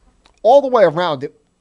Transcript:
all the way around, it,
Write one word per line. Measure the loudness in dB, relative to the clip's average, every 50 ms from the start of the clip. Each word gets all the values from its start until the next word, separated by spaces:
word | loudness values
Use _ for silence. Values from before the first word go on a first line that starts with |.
| _ _ _ _ _ _ _ _ 0
all | 2 2 4
the | 2 0
way | 0 0 0
around, | 0 0 -2 -6 -6 -6 -8 -10
it, | -14 _ _ _ _ _ _